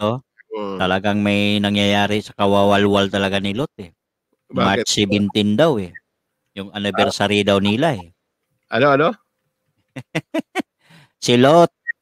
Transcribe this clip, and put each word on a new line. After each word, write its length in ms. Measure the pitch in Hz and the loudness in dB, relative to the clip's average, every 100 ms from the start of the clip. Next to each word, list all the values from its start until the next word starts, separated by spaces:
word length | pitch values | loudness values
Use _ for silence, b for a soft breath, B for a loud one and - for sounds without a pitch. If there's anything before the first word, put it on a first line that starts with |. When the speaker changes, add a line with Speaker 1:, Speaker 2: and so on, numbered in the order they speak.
Speaker 1:
oh. 160 | 107 127 - _ _ | -4 -4 -10 _ _
Speaker 2:
Hmm. 260 | 110 101 98 | -10 -8 -4
Speaker 1:
Talagang 400 | 92 95 101 104 | -2 0 0 0
may 400 | 101 101 104 104 | 0 0 0 -2
nangyayari 560 | 101 101 101 101 101 104 - | 0 0 0 0 0 -2 -6
sa 80 | |
kawawalwal 720 | - 101 101 101 101 101 101 98 | -2 0 2 4 4 4 2 0
talaga 240 | 101 98 98 | -2 -2 -2
ni 160 | 101 | -4
Lot, 160 | 104 151 - | -6 -8 -10
eh. 160 | 87 _ _ _ _ _ _ | -20 _ _ _ _ _ _
Speaker 2:
Bakit? 80 | 123 | -4
Speaker 1:
March 320 | 101 101 107 | -2 0 -2
seventeen 640 | - 101 101 101 107 104 | -2 0 0 0 0 0
daw, 240 | 107 165 117 | 2 2 0
eh. 160 | 87 - - _ _ _ _ 101 | -6 -14 -20 _ _ _ _ -16
Yung 160 | 98 | -12
anniversary 720 | 104 101 98 101 - 101 104 101 | -6 -4 -2 -2 -2 0 2 2
daw 160 | 98 | 2
nila, 320 | 101 110 160 | 2 0 -2
eh. 160 | 107 85 _ _ _ _ _ _ | -4 -10 _ _ _ _ _ _
Speaker 2:
Ano, 120 | 117 147 | 0 2
ano? 180 | 135 160 | 2 0
Speaker 1:
<laughs> 80 | 226 _ _ _ _ _ _ _ 131 - 160 - 311 - - - _ b b b _ | -4 _ _ _ _ _ _ _ -20 -10 -10 -6 -8 -8 -10 -10 _ b b b _
Si 140 | - 120 | 0 4
Lot. 340 | 131 170 170 - - - | 6 6 4 0 -12 -12